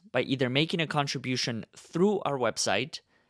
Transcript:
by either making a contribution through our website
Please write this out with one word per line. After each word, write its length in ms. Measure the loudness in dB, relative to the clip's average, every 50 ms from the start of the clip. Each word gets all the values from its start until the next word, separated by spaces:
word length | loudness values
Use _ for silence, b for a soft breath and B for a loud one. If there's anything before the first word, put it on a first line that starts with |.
| _ -2
by 120 | 0 0 2
either 260 | 2 0 0 2 2
making 320 | 4 2 2 2 0 -2
a 60 | -2
contribution 800 | 0 0 -2 -2 -2 -4 -6 -4 -2 -2 -2 -2 -2 -4 -6 -8 -12 -16
through 440 | -20 -20 -6 0 2 4 4 4 2
our 180 | 0 -2 -2 0
website 600 | 0 0 0 0 0 0 0 0 0 -2 -8 -14 -16 _ _ _ _